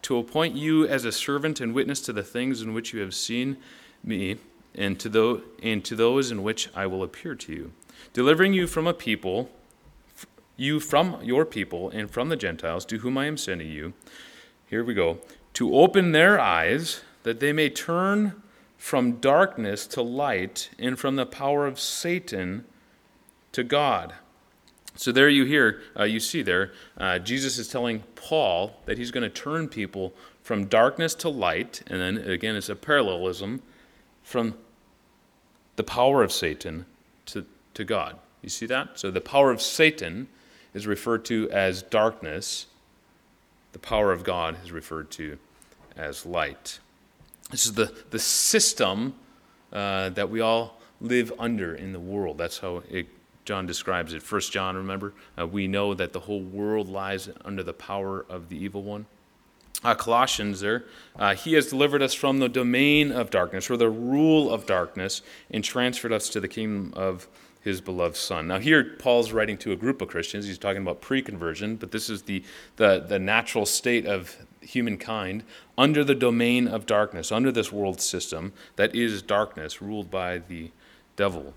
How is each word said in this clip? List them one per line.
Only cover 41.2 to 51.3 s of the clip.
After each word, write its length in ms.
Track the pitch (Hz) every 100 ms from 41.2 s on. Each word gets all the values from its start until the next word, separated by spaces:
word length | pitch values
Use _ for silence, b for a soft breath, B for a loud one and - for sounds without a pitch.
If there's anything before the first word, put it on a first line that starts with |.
| 113
to 240 | 113 107
as 320 | 101 95 92
darkness. 840 | - 110 110 110 78 78 - - - _ _ _ _ _ _ _ _ _ _
The 60 | -
power 320 | - 110 104
of 140 | 87
God 320 | 90 90 82 85
is 80 | 90
referred 380 | 82 - 80 78
to 260 | - 78 73 _ b b b - -
as 300 | 78 69 85
light. 520 | 87 76 69 - - _ _ _ _ - - -
This 160 | 113 117
is 60 |
the, 200 | 107 107 - -
the 80 | 110
system, 960 | - - - 220 - - 101 95 127 - b b b b _
uh, 380 | 104 101 95 95
that 200 | 92 98
we 100 | 110
all 400 | 113 113 117 - B _
live 320 | 113 123 113